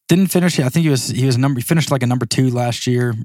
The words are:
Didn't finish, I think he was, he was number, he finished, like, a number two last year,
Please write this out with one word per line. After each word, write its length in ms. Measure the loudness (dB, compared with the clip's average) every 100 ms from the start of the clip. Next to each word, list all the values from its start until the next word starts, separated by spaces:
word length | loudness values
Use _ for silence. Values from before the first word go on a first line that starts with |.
| 0
Didn't 200 | 2 2
finish, 300 | 2 0 0
I 100 | 0
think 160 | 0
he 60 | 2
was, 180 | 0 -2
he 180 | -2 0
was 120 | 2
number, 220 | 0 -2
he 40 |
finished, 280 | 0 0 0
like, 100 | 0
a 40 | 0
number 200 | -2 -2
two 240 | 0 0
last 360 | 0 -2 -4 -2
year, 280 | 0 0 -4